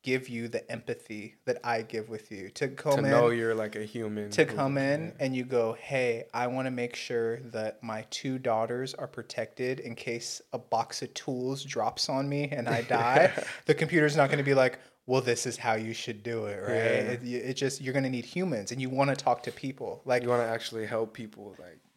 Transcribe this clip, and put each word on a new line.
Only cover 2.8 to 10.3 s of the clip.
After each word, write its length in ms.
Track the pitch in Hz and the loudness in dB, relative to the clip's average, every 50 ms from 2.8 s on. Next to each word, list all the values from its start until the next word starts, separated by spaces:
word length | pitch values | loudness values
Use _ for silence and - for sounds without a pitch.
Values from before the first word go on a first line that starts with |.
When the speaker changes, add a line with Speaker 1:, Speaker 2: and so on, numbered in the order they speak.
| - 151 139 | 2 2 4
Speaker 2:
To 60 | 139 | 4
Speaker 1:
in, 100 | 139 135 | 4 6
Speaker 2:
know 200 | 135 120 120 117 | 6 8 6 6
you're, 240 | 120 117 113 113 113 | 6 4 2 2 0
like, 200 | 110 107 107 - | 0 -2 -4 -4
a 80 | 107 107 | -6 -8
human 460 | 107 - 117 110 107 104 104 104 104 | -6 -6 -6 -4 -4 -4 -4 -6 0
Speaker 1:
to 140 | - 170 151 | 4 4 4
Speaker 2:
who 100 | 143 143 | 4 4
Speaker 1:
come 220 | 147 139 135 139 | 0 0 2 2
in 280 | 139 135 139 147 151 165 | 2 2 2 2 0 -2
Speaker 2:
yeah. 40 | 170 - - | -6 -4 -2
Speaker 1:
and 160 | 139 131 131 | -2 0 0
you 80 | 127 123 | -2 -2
go, 300 | 131 131 120 113 113 113 | 0 2 2 2 2 0
"Hey, 540 | - - - 139 131 127 120 113 117 - - - | -4 -6 -2 0 2 2 2 0 -2 -4 -6 -2
I 120 | 120 123 | -2 0
wanna 220 | 123 127 131 131 131 | 0 0 -2 -2 -2
make 240 | 127 123 120 120 - | -2 -2 -4 -4 -6
sure 440 | - - - 120 117 113 113 117 117 | -8 -6 -2 0 0 0 0 -2 -4
that 420 | 127 113 113 110 110 107 - - 120 | -6 -8 -6 -4 -4 -4 -6 -6 -8
my 220 | 113 107 110 110 - | -6 -6 -6 -8 -8
two 260 | - - - 135 131 | -8 -6 -4 -4 -4
daughters 560 | 127 131 123 113 110 113 113 120 127 131 127 - | -2 0 0 2 2 2 0 -2 -4 -4 -6 -8
are 140 | - 131 | -8 -10
protected 720 | - - 120 110 - - 117 110 - - - 123 127 131 - | -10 -10 -12 -12 -8 -6 -6 -6 -6 -4 -4 -2 -2 -2 -4
in 160 | - 123 117 | -6 -10 -10
case 460 | - - 127 117 117 - - | -8 -6 -6 -6 -6 -6 -8